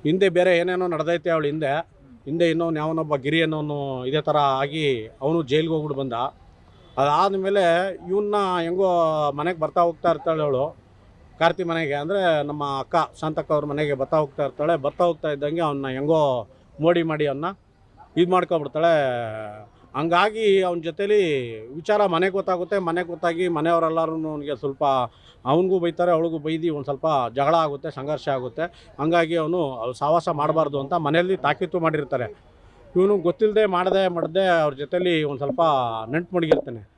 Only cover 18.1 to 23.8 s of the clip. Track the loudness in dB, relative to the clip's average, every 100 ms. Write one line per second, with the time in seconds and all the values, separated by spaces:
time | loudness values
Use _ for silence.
18.1 | 0 2 2 2 -2 -2 0 2 4 2
19.1 | -2 -4 -8 -12 -14 -20 _ -10 -6 0
20.1 | 2 2 2 2 4 2 -2 -6 -6 0
21.1 | 2 2 0 -4 -10 -12 -14 -2 2 2
22.1 | 2 0 0 -2 -4 -2 -2 0 -2 -4
23.1 | -4 -4 -2 -2 0 2 2